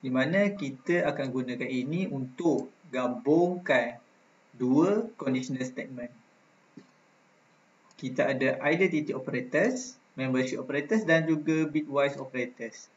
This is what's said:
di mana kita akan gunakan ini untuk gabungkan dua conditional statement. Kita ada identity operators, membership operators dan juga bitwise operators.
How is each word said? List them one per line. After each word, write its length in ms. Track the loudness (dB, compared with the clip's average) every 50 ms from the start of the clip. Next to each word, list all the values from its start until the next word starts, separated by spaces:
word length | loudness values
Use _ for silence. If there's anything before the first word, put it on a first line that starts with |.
| -4
di 80 | -2
mana 400 | 0 0 2 2 4 4 4 2
kita 560 | 2 -2 -6 -6 -8 -10 -2 0 2 2 2
akan 240 | 0 0 -2 -4 -2
gunakan 400 | -2 -2 -2 -2 -4 -6 -4 -2
ini 400 | -2 -2 -2 -2 -2 -2 -2 -2
untuk 640 | -2 -4 -6 -6 -8 -2 2 2 2 2 0 -4 -12 _ _ -8
gabungkan 1120 | -6 -2 -2 -2 -2 -2 2 4 4 6 6 4 0 -2 0 2 2 2 2 0 -6 -10 _ _ _ _ _ _ _ _ _ _
dua 560 | _ -4 0 2 4 6 6 6 4 2 0 -4 -6
conditional 480 | _ -4 -2 -2 -2 -2 -4 -6 -6 -6
statement. 480 | -6 -8 -10 -12 -10 -10 -12 -12 -14 -14 -20 _ _ _ _ _ _ _ _ _ _ _ -20 -20 _ _ _ _ _ _ _ _ _ _ _ _ _ _ _ _ _ _ _ _ _ _
Kita 400 | -10 -8 -8 0 0 2 2 2
ada 240 | 2 2 0 0 0 0
identity 480 | 0 2 4 2 2 2 0 -2 -2 -6
operators, 800 | -6 -6 -4 -4 -4 -6 0 0 2 2 2 0 -2 -6 -10 -16 _ _ _ _ -6
membership 400 | -2 0 0 0 0 0 -2 -6
operators 480 | -6 -4 -4 -4 -2 2 0 0 4
dan 240 | 4 4 4 4 2
juga 400 | 0 0 2 0 0 2 0 0
bitwise 480 | 0 -4 -4 -2 0 2 2 2 0 -4
operators. 720 | -10 -8 -6 -6 -6 -6 -6 -10 -12 -12 -12 -14 -20 -20 _